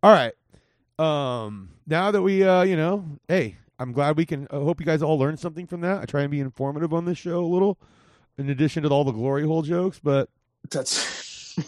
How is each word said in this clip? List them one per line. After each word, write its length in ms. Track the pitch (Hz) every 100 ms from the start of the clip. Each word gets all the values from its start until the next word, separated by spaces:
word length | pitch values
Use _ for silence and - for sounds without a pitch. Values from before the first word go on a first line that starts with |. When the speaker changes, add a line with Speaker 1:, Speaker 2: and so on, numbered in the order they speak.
Speaker 1:
All 100 | 196
right. 220 | 202 120 - _ _ _ _ _ -
Um, 720 | 160 151 139 123 107 104 95 - -
now 240 | 160 190
that 100 | 208
we, 220 | 190 190
uh, 180 | 190 185
you 120 | 185 175
know, 420 | 160 202 175 147 _
hey, 280 | 185 117 - _ _
I'm 140 | 131
glad 260 | 123 143 151
we 80 | 165
can, 200 | 147 139
I 60 | 143
hope 220 | 143 165
you 60 |
guys 180 | 170 160
all 160 | 151 156
learned 220 | 135 156
something 260 | 175 156 175
from 140 | 175
that. 220 | 175 196
I 20 |
try 160 | - 143
and 100 | 143
be 100 | 143
informative 520 | 135 - 135 147 165
on 140 | 165 175
this 100 | 175
show 260 | 180 170
a 40 | 170
little, 320 | 180 196 196 _ _ _ _ _ -
in 140 | 139
addition 320 | 135 156 165
to 80 | 151
all 140 | 143
the 80 | 139
glory 320 | 110 127 139 151
hole 160 | 160
jokes, 360 | 151 175 185 -
but 300 | 151 139 127 _ _ _ -
Speaker 2:
That's 880 | 147 127 - - - - - - -